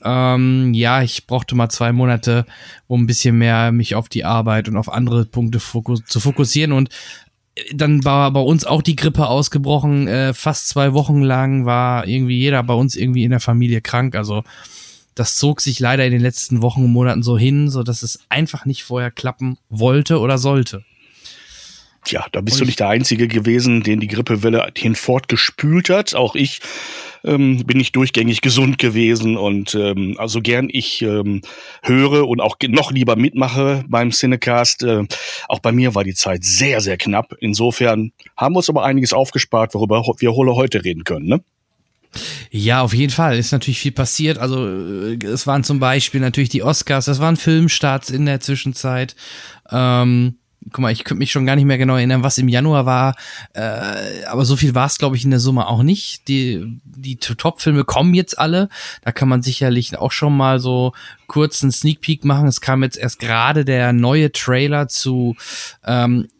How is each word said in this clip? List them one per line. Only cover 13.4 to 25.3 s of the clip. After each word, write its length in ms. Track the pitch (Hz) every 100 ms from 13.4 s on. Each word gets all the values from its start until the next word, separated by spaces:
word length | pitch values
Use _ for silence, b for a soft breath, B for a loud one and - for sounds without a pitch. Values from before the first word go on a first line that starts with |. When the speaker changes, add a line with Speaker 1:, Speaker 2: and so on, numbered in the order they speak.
Speaker 1:
Familie 400 | - 117 120 113
krank. 340 | - 123 131 123
Also 280 | 104 104 - B B B B B B
das 220 | - 117 -
zog 240 | 147 147
sich 180 | - 123
leider 240 | 123 135 131
in 60 |
den 80 | 123
letzten 400 | 123 - - 120
Wochen 240 | 120 123 127
und 80 |
Monaten 280 | 120 123 120
so 140 | 120 120
hin, 320 | 123 143 147
so 140 | 131
dass 180 | 120 117
es 180 | 117 - _
einfach 340 | 123 156 147 139
nicht 180 | 135
vorher 280 | - 123 123
klappen 460 | - 131 123 131 127 _
wollte 520 | 107 120 135 147 160
oder 180 | 113 135
sollte. 480 | 131 139 123 98 - _ B B B B B B B B B B -
Speaker 2:
Tja, 200 | - -
da 80 | -
bist 160 | 101 123
Speaker 1:
Und 40 |
Speaker 2:
du 20 |
Speaker 1:
ich 40 | 131
Speaker 2:
nicht 100 | 120
der 80 | 101
Einzige 400 | 113 127 113 117
gewesen, 560 | 113 107 120 123 117
den 160 | 107 107
die 80 | 104
Grippewelle 640 | 107 117 110 113 110 - -
hinfort 500 | 113 110 - 127
gespült 640 | -